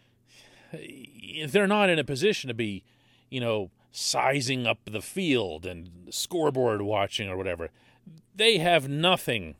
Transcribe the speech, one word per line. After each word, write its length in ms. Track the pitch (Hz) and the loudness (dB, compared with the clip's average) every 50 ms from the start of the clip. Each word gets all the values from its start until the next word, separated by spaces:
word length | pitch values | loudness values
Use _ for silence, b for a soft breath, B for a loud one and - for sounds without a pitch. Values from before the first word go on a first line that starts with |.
| b b b b b b b b b b b b b b - | b b b b b b b b b b b b b b -18
they're 960 | 160 - - - - - - - - - - 143 156 156 139 139 202 202 | -16 -16 -16 -18 -18 -20 -20 -20 -18 -16 -14 -10 -8 -2 2 2 4 4
not 220 | 190 208 208 202 185 | 4 4 4 4 4
in 100 | 170 156 | 4 4
a 40 | 135 | 2
position 460 | - 143 127 165 214 196 - - 127 | 0 0 2 2 2 2 2 -2 -6
to 40 | 117 | -4
be, 300 | 110 117 104 101 92 b b b b b b b b b - | -4 -4 -4 -4 -6 b b b b b b b b b -10
you 100 | 131 131 | -6 -4
know, 320 | 120 117 110 107 95 87 b b b b | -2 0 0 0 -2 -6 b b b b
sizing 800 | - - - - - 131 127 131 139 143 123 127 135 127 123 | -10 -6 -4 -2 0 0 2 2 2 0 0 -2 -2 0 0
up 120 | 113 110 - - | 0 -2 -2 -6
the 160 | - 104 107 | -10 -10 -10
field 640 | - - - 196 190 165 131 120 104 90 78 80 87 | -8 -8 -6 -2 0 2 2 2 2 -2 -6 -8 -8
and 240 | 90 90 85 82 87 85 90 90 - | -10 -10 -10 -12 -16 -18 -20 -16 -10
scoreboard 680 | - - - - 180 175 156 147 135 131 127 117 107 101 | -8 -8 -6 -4 -2 0 0 2 2 2 2 2 2 0
watching 480 | 101 101 107 98 98 98 - - 107 98 | 0 0 0 0 0 0 -2 -4 -4 -4
or 80 | 92 | -4
whatever. 320 | 95 92 92 87 85 82 - b b b b b b b - - - - _ - | -4 -4 -4 -4 -4 -6 -10 b b b b b b b -20 -20 -20 -20 _ -2
They 220 | 190 214 233 226 | 2 4 4 4
have 300 | 170 165 175 175 160 131 | 4 4 4 4 4 2
nothing 680 | 139 143 151 165 185 185 - - - 123 107 87 80 78 | 0 -2 2 2 2 2 2 0 -2 -4 -4 -4 -8 -14